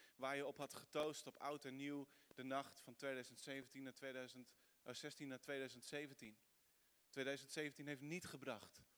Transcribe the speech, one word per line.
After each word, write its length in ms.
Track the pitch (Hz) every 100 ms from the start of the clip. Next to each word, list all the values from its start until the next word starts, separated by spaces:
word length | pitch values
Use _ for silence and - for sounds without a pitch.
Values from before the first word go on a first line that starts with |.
| - -
waar 200 | 131 139
je 100 | 143
op 120 | 143
had 160 | 139
getoost 540 | - - 151 156 143 139
op 100 | -
oud 280 | 139 147 135
en 100 | 135
nieuw, 320 | 143 143 135 - -
de 100 | -
nacht 360 | 131 135 139 -
van 160 | - 117
tweeduizend 440 | 139 131 120 120
zeventien 440 | - 135 123 135
naar 100 | 135
tweeduizend 540 | - 135 127 123 127 120 - - -
zestien 440 | - 120 147 - 139
naar 120 | 127
tweeduizend 440 | - 139 131 123
zeventien. 540 | - 147 147 135 110 107 - - - - - - -
Tweeduizend 420 | 139 135 139 135
zeventien 360 | - 151 139 143
heeft 140 | 139
niet 240 | 147 175 -
gebracht 560 | 143 139 107 90 - -